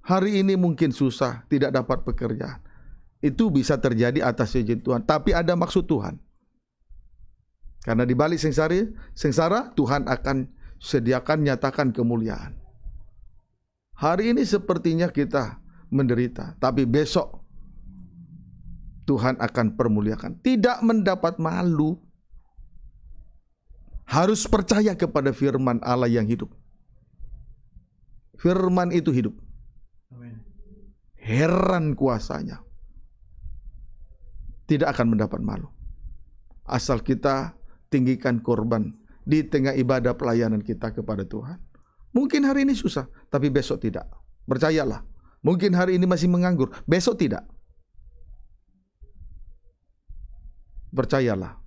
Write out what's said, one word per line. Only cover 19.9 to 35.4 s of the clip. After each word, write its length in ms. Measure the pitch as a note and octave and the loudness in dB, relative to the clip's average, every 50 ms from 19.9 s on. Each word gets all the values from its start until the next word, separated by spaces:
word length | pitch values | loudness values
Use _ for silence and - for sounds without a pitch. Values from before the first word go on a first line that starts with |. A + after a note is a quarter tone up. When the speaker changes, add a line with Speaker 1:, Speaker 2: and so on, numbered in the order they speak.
| G#2+ G#2 G#2 G#2+ A2 G#2+ - - - - _ | 2 2 0 -2 -4 -4 -8 -10 -12 -2 _
Speaker 1:
Tidak 400 | B3+ C4 A3+ G3 G3 - - A3 | 2 2 4 4 2 2 2 2
mendapat 560 | A3+ A3+ A3 G3 F#3+ F#3 F#3 - E3 F3 - | 2 2 4 2 2 0 2 0 -2 -2 0
malu. 640 | D#3+ D#3+ E3+ F3+ F3+ F3+ E3 D3 D3+ D#3 F3 F3 _ - _ _ _ _ - - - _ _ - - - - - - - - - - - - - - - - - _ _ _ _ _ _ - - - - - - - | -2 -2 0 0 0 2 2 2 2 0 -2 -4 _ -20 _ _ _ _ -20 -20 -20 _ _ -20 -20 -20 -20 -20 -20 -20 -20 -20 -20 -20 -20 -20 -20 -20 -20 -20 _ _ _ _ _ _ -20 -20 -20 -14 -14 -14 -8
Harus 400 | - - D3 F3 G3 A3 G#3+ - - | -2 2 2 4 4 2 2 2 2
percaya 480 | - G#3+ F#3+ - A3 G3+ G#3+ G#3+ F#3 - | 2 2 4 4 2 4 4 2 2 0
kepada 320 | F3 D#3+ - D3+ C3+ C#3 | -2 0 0 2 0 0
firman 480 | B2+ - C#3 C#3 C3 C3+ C3 B2+ A#2+ A#2 | 0 2 0 0 0 2 0 2 0 0
Allah 320 | - A#2+ B2 B2 B2+ A#2+ | 0 0 0 2 2 2
yang 160 | A#2 A#2 A2 G#2 | 4 2 2 2
hidup. 240 | A#2+ - A2 - - - - - - _ _ _ - - - _ _ _ - - - - - - - - - - _ - _ _ _ _ _ _ - - _ - _ | 0 -2 -4 -10 -12 -20 -20 -20 -20 _ _ _ -20 -20 -20 _ _ _ -14 -14 -14 -16 -18 -20 -20 -20 -20 -20 _ -20 _ _ _ _ _ _ -20 -20 _ -20 _
Firman 560 | - - F3 F#3 F#3 F#3 F#3 F3+ F3+ F3+ F3 | -2 0 2 2 2 2 2 2 2 2 2
itu 240 | E3+ F3 - D#3+ C#3 | 0 0 2 2 0
hidup. 240 | B2+ A2 G#2+ - - - - - - - - - - - - _ - _ _ | 2 0 -2 -4 -8 -18 -18 -18 -18 -18 -20 -20 -20 -20 -20 _ -20 _ _
Speaker 2:
Amin. 320 | B2+ A#2+ A#2+ A#2+ A2+ A2 G#2+ - - - - - - - - - - _ _ - _ | -20 -20 -18 -18 -18 -18 -20 -20 -20 -20 -20 -20 -20 -20 -20 -20 -20 _ _ -20 _
Speaker 1:
Heran 800 | - - A2 A2 B2+ C3 - - - - - F#3 F3 D#3+ D3+ C#3 | -16 -6 -2 0 2 2 4 4 2 2 2 2 0 0 -2 -2
kuasanya. 640 | - C3+ C3 A#2+ G#2+ - - - D2+ - - - - - - - - - - - - - - - _ - - - - - - - - - - - - - - - - - - - - - - - - - - - - - | 0 0 0 0 0 -4 -6 -8 -8 -8 -8 -12 -14 -18 -20 -20 -20 -20 -20 -20 -20 -20 -20 -20 _ -20 -20 -20 -16 -14 -12 -12 -12 -14 -16 -18 -16 -18 -18 -18 -20 -20 -20 -20 -20 -20 -18 -16 -14 -14 -14 -14 -16 -2
Tidak 240 | - D#3 C#3+ - - | 0 0 2 2 0
akan 280 | C3 - B2 A#2 A2+ | 0 0 2 2 2
mendapat 280 | G#2 G#2+ G2+ - - | 2 0 0 -2 -4